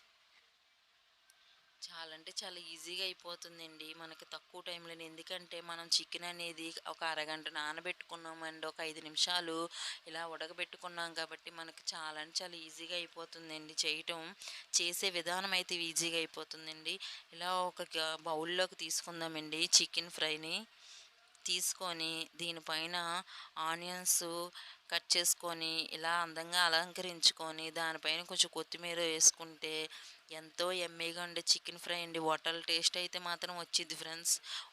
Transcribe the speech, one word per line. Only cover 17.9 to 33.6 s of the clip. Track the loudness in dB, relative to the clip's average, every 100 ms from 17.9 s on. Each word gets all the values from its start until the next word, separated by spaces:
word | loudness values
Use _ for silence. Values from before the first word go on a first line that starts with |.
| 0 0 0
బౌల్లోకి | 0 0 2 2 2 0
తీసుకుందామండి | -2 0 0 -4 -2 -2 -2 0 6
చికెన్ | 8 6 0 -4 0
ఫ్రైని. | 0 0 -2 -4 -6 -14 -18 -18 -20 -20 -20 -8 -2
తీసుకొని | 0 0 0 -2 -2 -2 -2 -6 -6
దీనిపైన | -4 -4 -2 -2 0 0 0 -2 -4 -10 -10 -2
ఆనియన్స్ | 0 0 -2 0 4 4 4 -2 -4 -8 -14 -16 -2
కట్ | 0 4
చేసుకొని | 6 6 4 2 -2 0 0 -2
ఇలా | -2 2 2
అందంగా | 2 -2 2 6 8
అలంకరించుకొని | 8 4 0 -2 6 6 6 2 -4 -4
దానిపైన | 0 0 2 2 2
కొంచెం | 2 4 4
కొత్తిమీర | 2 -4 -4 -2 2 2
వేసుకుంటే | 8 8 8 2 -6 -4 -2 -2 -6 -14 -18 -14
ఎంతో | -12 -6 0 2
యమ్మీగా | 2 0 -2 -2 -2
ఉండే | -2 2
చికెన్ | 4 4 2 -6
ఫ్రై | -2 -2
అండి. | 0 2
హోటల్ | 4 4 2 0
టేస్ట్ | 2 4 4 4
అయితే | 0 -2
మాత్రం | -4 -4 -4
వచ్చిద్ది | -6